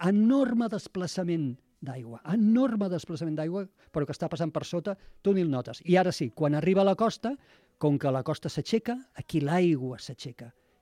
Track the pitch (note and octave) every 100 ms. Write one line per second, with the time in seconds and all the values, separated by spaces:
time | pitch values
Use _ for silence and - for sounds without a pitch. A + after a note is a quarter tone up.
0 | F3 G#3 A3 C#4 C4 A#3 A#3 F3+ - F#3
1 | F3+ - F3 E3 C#3+ A#2+ _ - C3+ B2+
2 | A#2 A2+ - G#3+ G#3+ A#3 C4 A3 G3 F3
3 | - D#3+ E3 D#3 D#3 F#3+ F#3+ _ _ D#3
4 | C#3+ C#3+ E3 D#3 E3 D3+ C3+ F3 F#3 F#3+
5 | - - G3 G3 E3+ B2+ A#2 A2+ E3+ F3+
6 | F3+ - B2+ - D3+ D3 D#3+ F#3+ G3 F#3+
7 | A3+ - A3+ C#4 _ _ _ - D3+ C#3+
8 | C#3 C3 B2+ D3+ D#3 - - A3+ A3+ B3
9 | B3+ - - D#3+ C#3+ F3+ F3 D3 B2+ A#2
10 | - B2 C3 - A#2 _ _ _